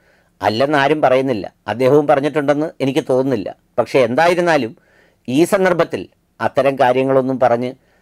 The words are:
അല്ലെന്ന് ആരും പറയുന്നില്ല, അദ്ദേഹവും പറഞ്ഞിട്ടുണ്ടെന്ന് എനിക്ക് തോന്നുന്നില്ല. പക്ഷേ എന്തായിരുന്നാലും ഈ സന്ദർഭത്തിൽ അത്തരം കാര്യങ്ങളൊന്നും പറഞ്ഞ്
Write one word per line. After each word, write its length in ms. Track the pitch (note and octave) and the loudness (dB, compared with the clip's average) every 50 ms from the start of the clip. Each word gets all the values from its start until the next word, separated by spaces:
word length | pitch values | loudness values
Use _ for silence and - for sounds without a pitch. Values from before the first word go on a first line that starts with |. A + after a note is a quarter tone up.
| _ _ _ _ _ _ _ - | _ _ _ _ _ _ _ -6
അല്ലെന്ന് 360 | F#2 G#2 G#2+ A2+ C3+ C#3+ D#3 | -4 -2 -2 0 -2 0 0
ആരും 240 | C#3 C#3 C#3+ D#3 D#3 | 0 2 0 0 0
പറയുന്നില്ല, 520 | D3 C3 B2+ C3 C3 C#3 B2 G2+ E2+ - _ _ - | 0 2 2 2 0 -2 -4 -4 -6 -12 _ _ -10
അദ്ദേഹവും 400 | - G#2+ A#2 C3 B2+ C#3+ D3+ D3 | -8 -4 0 2 2 4 4 2
പറഞ്ഞിട്ടുണ്ടെന്ന് 640 | D3 D3+ C3+ C#3 D3+ C3 D#3 C#3+ C#3 D3 D3 D3+ C3+ - - | 2 0 0 0 -2 -2 -2 -2 -2 -2 -2 -2 -6 -6 -4
എനിക്ക് 220 | C3+ C#3 B2+ D3+ B2+ - | -4 -2 -2 -2 -2 0
തോന്നുന്നില്ല. 460 | C3 B2+ C3 C#3 B2+ G#2 F2 - - _ _ _ _ | 0 0 0 0 -2 -4 -6 -8 -12 _ _ _ _
പക്ഷേ 220 | - A#2 - - C#3 | -6 -4 0 2 2
എന്തായിരുന്നാലും 760 | B2 A2+ B2 C#3 E3 F3 F3+ E3+ F3 F3 D#3+ D3 A#2+ A2 - _ _ _ _ _ _ _ _ _ _ | 2 2 2 2 2 2 2 0 0 0 0 0 -2 -4 -10 _ _ _ _ _ _ _ _ _ _
ഈ 160 | - B2 D3 E3+ | -2 0 0 2
സന്ദർഭത്തിൽ 640 | E3+ G#3+ G3 F#3+ F#3 F3 D#3+ E3 C#3+ - G2+ F2 - _ _ _ _ _ - | 2 2 0 2 2 0 0 -2 -2 -4 -10 -10 -12 _ _ _ _ _ -6
അത്തരം 380 | A#2 A2 - C#3 C3 C#3 C#3 C3 | -6 -4 0 0 0 0 2 2
കാര്യങ്ങളൊന്നും 600 | C3+ B2 B2+ C3 C3 C3+ C3+ C3+ B2+ C3 C3 A#2+ | 2 2 2 2 2 2 2 2 0 0 -2 0
പറഞ്ഞ് 340 | C3 A#2+ A#2 A#2+ B2 B2 C3 _ _ _ _ _ | 2 2 2 0 -2 -6 -10 _ _ _ _ _